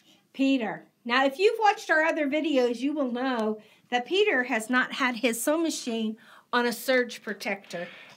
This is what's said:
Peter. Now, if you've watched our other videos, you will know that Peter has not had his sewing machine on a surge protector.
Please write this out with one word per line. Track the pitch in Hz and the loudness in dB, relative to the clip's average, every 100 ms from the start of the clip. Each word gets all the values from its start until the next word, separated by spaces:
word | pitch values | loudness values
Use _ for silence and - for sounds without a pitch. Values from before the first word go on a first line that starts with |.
| _ _ _ | _ _ _
Peter. | - 269 262 208 156 - _ | 0 2 2 0 -8 -14 _
Now, | 240 254 | -2 2
if | 277 277 | 2 4
you've | 427 440 | 2 4
watched | 415 415 - | 2 2 2
our | 311 | 2
other | 320 320 277 | 2 0 0
videos, | 302 311 262 240 226 | 0 2 2 2 0
you | 277 | -2
will | 302 254 | -2 -2
know | 240 269 240 214 214 - _ _ | -2 -2 0 -2 -4 -10 _ _
that | 247 247 | -4 0
Peter | 370 415 269 | 2 2 2
has | 247 226 220 | 0 -2 0
not | 247 254 | 0 0
had | 254 254 226 | -2 -2 0
his | 247 233 | -2 0
sewing | 302 320 | 0 0
machine | 320 - 240 226 220 220 - - _ | 0 -4 -4 -4 -4 -6 -14 -20 _
on | 240 240 | 0 0
a | |
surge | 226 - 254 233 - | -2 0 0 0 -6
protector. | 220 202 220 196 - 170 175 - - | -12 -8 -6 -8 -8 -12 -12 -16 -20